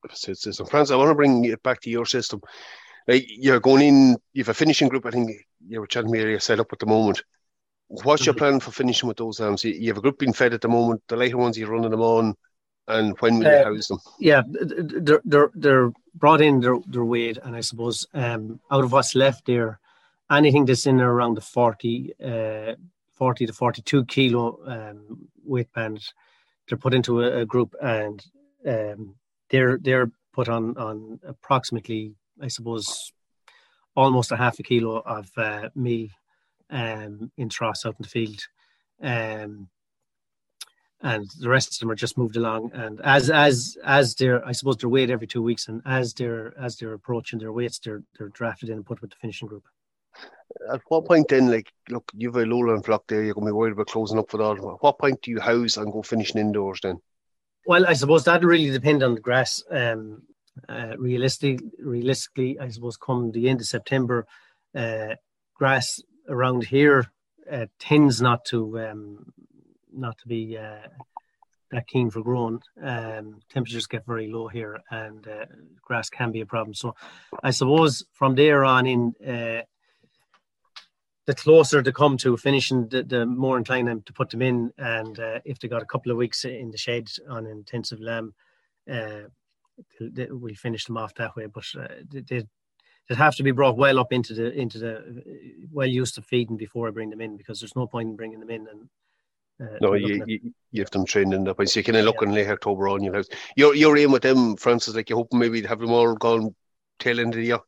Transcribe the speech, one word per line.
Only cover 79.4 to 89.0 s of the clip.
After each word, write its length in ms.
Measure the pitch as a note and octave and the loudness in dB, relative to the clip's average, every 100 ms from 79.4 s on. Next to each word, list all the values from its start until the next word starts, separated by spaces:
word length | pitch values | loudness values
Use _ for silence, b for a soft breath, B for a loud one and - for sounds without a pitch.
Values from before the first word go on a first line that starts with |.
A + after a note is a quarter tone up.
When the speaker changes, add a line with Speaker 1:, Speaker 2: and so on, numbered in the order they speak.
| A#2 A2+ A#2 _ _ _ _ _ _ _ _ _ _ - _ _ _ _ - | -6 -8 -10 _ _ _ _ _ _ _ _ _ _ -20 _ _ _ _ -6
Speaker 2:
the 80 | |
closer 460 | C3+ D3 D#3+ C#3+ D3 | -4 6 8 8 4
they 120 | B2+ | 0
come 240 | C3 D3 C3+ | 2 2 2
to 200 | C3 A#2 | 0 0
finishing, 520 | C#3 C#3 B2+ C3 A2+ | 0 0 0 -2 -2
the, 160 | B2+ | -4
the 200 | B2 B2 | -4 -2
more 320 | A#2 B2 C3 B2+ | -2 -2 -2 -2
inclined 320 | A2+ B2+ A#2+ | -2 -2 -2
I'm 140 | A2+ | -6
to 100 | - | -10
put 180 | - B2+ | -8 -8
them 120 | A2+ | -2
in. 300 | B2+ B2 A#2 - | -2 -2 -4 -8
And, 400 | B2+ A2+ A2 A2 | -8 -6 -8 -12
uh, 180 | A2+ A#2 | -10 -10
if 160 | - C3 | -12 -14
they 80 | A#2 | -8
got 140 | A#2 | -8
a 40 | G#2+ | -6
couple 240 | - B2 | -6 -4
of 80 | A#2+ | -4
weeks 260 | B2 - | -4 -4
in 280 | C3 A#2+ A#2 | -10 -12 -14
the 60 | A2 | -12
shed 300 | - A#2+ A2+ - - | -8 -8 -8 -16 -14
on 180 | A#2+ A2 | -14 -14
intensive 540 | G#2+ G#2 A#2+ G#2+ A2 | -18 -12 -12 -10 -12
lamb, 340 | A2 A#2 A2+ G#2 _ _ _ _ - | -10 -10 -10 _ _ _ _ _ -12
uh, 380 | B2+ | -10